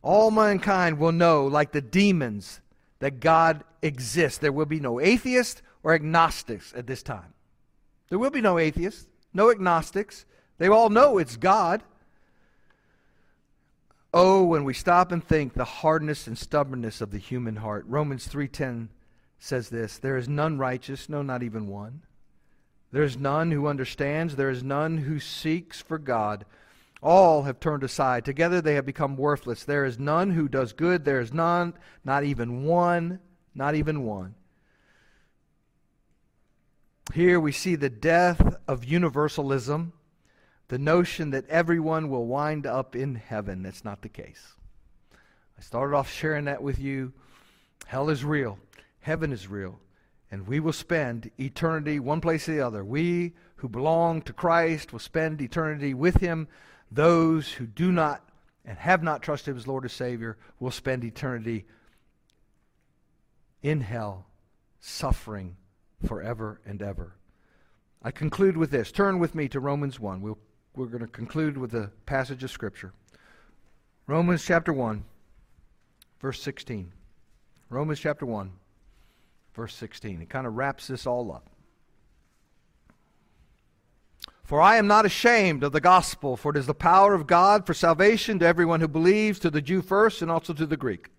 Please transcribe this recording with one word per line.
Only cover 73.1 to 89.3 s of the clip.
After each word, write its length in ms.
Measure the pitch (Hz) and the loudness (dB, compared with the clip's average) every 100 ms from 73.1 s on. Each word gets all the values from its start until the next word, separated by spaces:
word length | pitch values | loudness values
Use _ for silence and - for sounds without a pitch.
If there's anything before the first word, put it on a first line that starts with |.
| _ _ _ _ _ _ _ _ _ - | _ _ _ _ _ _ _ _ _ -4
Romans 380 | 156 175 175 - | 0 2 0 2
chapter 260 | 170 165 | 0 2
one, 320 | 139 117 104 - _ _ _ _ _ _ _ _ _ _ _ | -2 -4 -6 -12 _ _ _ _ _ _ _ _ _ _ _
verse 200 | 135 127 | -10 -8
sixteen. 520 | - - - 110 90 - - _ _ _ _ _ _ | -12 -12 -12 -10 -12 -18 -20 _ _ _ _ _ _
Romans 300 | 123 156 147 | -6 -4 -4
chapter 260 | 156 147 131 | -4 -4 -6
one, 280 | 107 95 92 _ _ _ _ _ _ _ _ _ | -6 -8 -16 _ _ _ _ _ _ _ _ _
verse 220 | - 113 - | -14 -14 -14
sixteen. 460 | 110 - 110 87 | -16 -14 -12 -12
It 80 | 82 | -10
kinda 200 | 135 127 | -8 -8
wraps 380 | 110 139 135 - | -4 -6 -6 -12
this 180 | 131 131 | -8 -6
all 280 | 123 113 | -6 -6
up. 160 | 69 _ _ _ _ _ _ _ _ _ _ _ _ _ _ _ _ _ _ _ _ _ _ _ _ _ _ _ _ - _ - | -12 _ _ _ _ _ _ _ _ _ _ _ _ _ _ _ _ _ _ _ _ _ _ _ _ _ _ _ _ -20 _ -2
For 160 | 147 | 6
I 160 | 185 226 | 8 8
am 100 | 208 | 6
not 180 | 208 208 | 6 6
ashamed 580 | - 233 240 190 147 | 4 4 6 4 2
of 100 | 143 | 0
the 80 | 151 | 2
gospel, 560 | 170 180 - - 143 123 | 6 6 6 -6 -6 -4
for 140 | 147 | -2
it 60 | 147 | -2
is 80 | 131 | -2
the 80 | |
power 400 | 143 165 185 202 | 0 6 8 8
of 140 | 190 151 | 4 4
God 380 | 170 190 208 185 | 6 6 4 2
for 80 | |
salvation 640 | 156 170 160 202 220 - 196 | 0 2 6 6 4 0 2
to 60 | 170 | 4
everyone 340 | 170 170 165 | 4 2 2
who 80 | 160 | 0
believes, 500 | 156 170 208 214 | 4 4 6 2